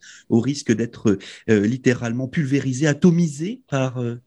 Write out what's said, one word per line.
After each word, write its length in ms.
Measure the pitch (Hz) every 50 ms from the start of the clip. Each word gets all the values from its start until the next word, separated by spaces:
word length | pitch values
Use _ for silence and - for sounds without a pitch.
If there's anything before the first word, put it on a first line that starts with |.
| - - - - - _
au 100 | 113 117
risque 320 | 113 131 143 139 - -
d'être, 460 | 117 107 113 117 - - - 113 98 95 - - - - - -
euh, 160 | 110 104 98 107
littéralement 640 | 123 131 - 131 123 123 120 117 113 123 131 127
pulvérisé, 580 | - 175 156 131 135 139 127 139 127 123 151 151
atomisé 760 | 143 147 - 185 170 170 175 165 143 135 160 190 240 254 _ _
par, 300 | - 135 131 131 120 127
euh, 200 | 123 120 117 120 -